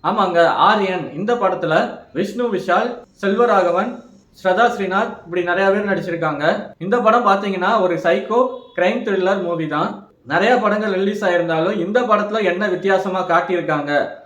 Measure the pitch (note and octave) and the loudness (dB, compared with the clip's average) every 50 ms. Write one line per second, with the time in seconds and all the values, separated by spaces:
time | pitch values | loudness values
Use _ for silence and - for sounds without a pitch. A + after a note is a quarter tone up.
0 | - D#3+ G3 A3+ G3 F3+ F3 E3+ E3+ E3 - - D3 F#3+ A3 G#3+ G3 F#3 F#3 F3+ | -2 -2 0 0 0 2 4 4 4 4 4 4 4 4 4 4 0 -2 -2 -4
1 | D3 B2 - C#3+ G3 G#3+ A#3+ - G3+ F#3 F3+ F3+ - D#3+ D#3 F3+ A#3 A#3+ - - | -6 -8 -8 -6 -2 -2 -2 0 0 0 0 0 -2 0 2 2 0 0 -6 -12
2 | - _ - D3 G3 G3+ - A#3 B3 A#3 G3+ F3+ C3 - F3 G3 A#3 B3 - - | -18 _ -6 -6 -6 -4 -4 -4 -4 -2 -2 -4 0 0 0 0 0 -2 -6 -10
3 | - _ _ _ - G3 G#3 A3+ A#3+ A3+ G#3 F#3+ F3+ F3 F3 F3+ G#3 A#3+ A#3 - | -16 _ _ _ -2 -2 2 2 2 4 4 2 2 2 0 0 -2 -4 -6 -12
4 | - - - - _ _ _ - - F#3 F3+ G3+ A#3 A#3+ - G3+ G3 F3+ F#3 G3 | -16 -20 -20 -20 _ _ _ -4 -2 0 2 4 2 2 2 -2 -4 -2 0 -2
5 | A3+ A#3 - - - E3 E3+ F3+ F3 F3 F3 F#3 G3 G3 G3 G#3 G#3 G3+ F#3+ E3+ | -2 -2 -6 -14 -14 -6 -4 -4 -2 0 0 2 2 2 2 2 0 -2 -2 -2
6 | - F3 E3+ D#3+ D#3+ D#3 D3 C#3+ D3 D#3+ G3+ G#3+ - - - _ D#3+ F#3+ A3 B3 | -2 -4 -4 -2 -2 -4 -2 0 0 0 0 0 -4 -10 -12 _ -4 -2 -2 2
7 | G#3 A3 A3 A#3+ A3 G3+ G3 G3 G#3 G3+ F#3+ F3+ F3 G3 A3+ G#3+ F#3 F3+ E3+ D#3 | 2 4 2 4 4 2 2 2 0 -4 -4 -2 0 0 2 2 2 0 0 0
8 | D#3 E3+ F3 G3+ G3+ - A3+ A#3+ B3+ B3+ - - - - - - F3 F#3 A3+ B3 | 2 2 0 0 0 0 2 2 2 0 -2 -10 -16 -10 -4 0 0 0 0 0
9 | B3+ A3 G3 F#3+ F3+ F#3 G3 G3 F3+ E3+ F3 E3 D#3+ D#3 D3+ D3+ F3 A3 G#3+ - | -2 -2 -2 0 2 0 0 0 -2 -4 -4 -4 -4 -4 -2 -2 -2 -4 -4 -10
10 | - _ _ _ _ B2 D3 E3+ G3 A3+ B3+ B3 A#3+ G3+ G#3 G#3 G#3+ G#3+ F#3+ F#3 | -16 _ _ _ _ -4 -2 0 2 4 2 2 2 0 0 0 -2 -2 -2 0
11 | G3 G3+ G#3 G#3 G#3 F#3 F3 F3 E3 E3 D#3+ D#3+ D#3+ F#3+ G#3+ F#3+ E3 F#3+ G#3+ B3 | 0 -2 -2 -2 -2 0 0 0 0 0 0 0 0 0 0 -2 -4 0 0 0
12 | B3 G#3+ G#3+ G3+ - G3+ G#3 A3+ G#3 F3+ F3 F3+ G3+ G3+ F3+ E3+ F#3 G3 G3 F#3 | 2 2 2 2 2 -2 -2 0 0 0 0 0 -2 -2 -2 -2 0 0 0 2
13 | F#3+ G3 F#3 F#3+ F3+ F3+ E3 E3+ E3+ - F#3 F3 D#3+ D3+ D#3 D3 C#3+ C#3+ C#3+ C#3+ | 0 -2 -2 -4 0 2 2 0 2 0 -2 -2 0 -2 -2 -2 -2 0 0 0
14 | - - - - - | 0 -2 -6 -14 -20